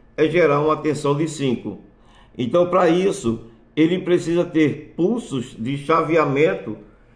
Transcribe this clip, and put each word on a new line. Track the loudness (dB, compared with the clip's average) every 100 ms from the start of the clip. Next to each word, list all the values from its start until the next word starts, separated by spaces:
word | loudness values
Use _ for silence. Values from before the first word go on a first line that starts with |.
| _ -2
é | 0
gerar | 2 2 2
uma | 0 0
tensão | -2 -2 0
de | 0 -2
cinco. | -4 -2 -2 -6 -14 -16 _ _ -20 -14 -8
Então, | 0 2 2
pra | 2 4
isso, | 2 0 -2 -4 -4 -8 -20 _ 0
ele | 2 2
precisa | 0 0 0 -2
ter | 0 2 0 0 -8 -2
pulsos | -2 -2 -4 -8 -8 -8
de | -8 -6
chaveamento | 0 0 2 2 2 2 2 0 -8 -14 -16 _ _